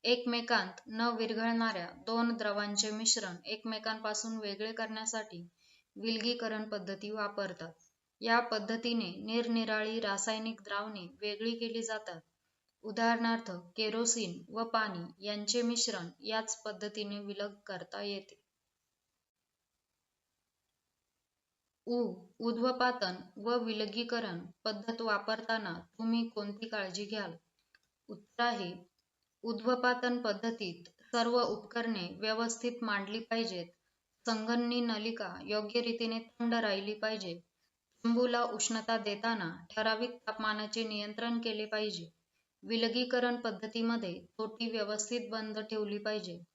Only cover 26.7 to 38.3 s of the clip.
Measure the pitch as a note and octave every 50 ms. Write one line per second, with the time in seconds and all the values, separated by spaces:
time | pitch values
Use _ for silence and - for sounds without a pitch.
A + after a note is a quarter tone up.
26.7 | A3+ G#3 G3 F#3+ F3 G3 G#3 G3 A3 G#3+ G3 E3+ E3 - _ _ _ _ _ _
27.7 | _ _ _ _ _ _ _ - G#3 - - _ _ - A#3+ A#3+ A#3 G3 F#3+ F3
28.7 | F#3 F3 - _ _ _ _ _ _ _ _ _ _ _ - A#3 A#3 G#3+ A3 A#3+
29.7 | B3+ B3 B3 B3 B3 B3 B3 B3 B3 A#3+ A#3+ A3 G3+ G3 - A#3 A3+ - G#3+ F3+
30.7 | E3+ - - - _ _ - - - A#3 A#3 A#3 A#3+ B3 A#3+ - G#3+ G#3+ - -
31.7 | - A#3+ A#3 A#3 A3 G3 F3 F3+ F#3 F#3 G#3 A3 A3 A3+ A#3 A#3 A3+ - - A#3+
32.7 | A#3+ A#3+ A#3 G#3+ G3+ G3+ G3 G3 G#3+ A3+ A3+ _ A3+ A#3 A3+ F#3 F#3 F3 E3+ F3
33.7 | - _ _ _ _ _ _ _ _ _ _ A#3 A3 G#3+ A3 A3+ A#3+ A#3+ A#3+ A#3+
34.7 | A#3+ A#3+ A#3+ A#3 A3 G#3 G#3+ A#3 A3+ A3+ G3+ F3+ F3 F#3 - F#3+ G#3 G#3+ G#3 G#3
35.7 | A3+ A#3+ A#3+ A#3 A3+ A#3 A#3 A3+ A3+ A3+ A3+ - _ - A#3+ A#3 A#3 A#3 A3+ G#3
36.7 | G3 G3 G3 G3+ G#3+ G#3+ G#3+ A3 A3 G#3 F#3+ F3 E3+ F3 - _ _ _ _ _
37.7 | _ _ _ _ _ _ - A#3 A#3 A#3+ B3 B3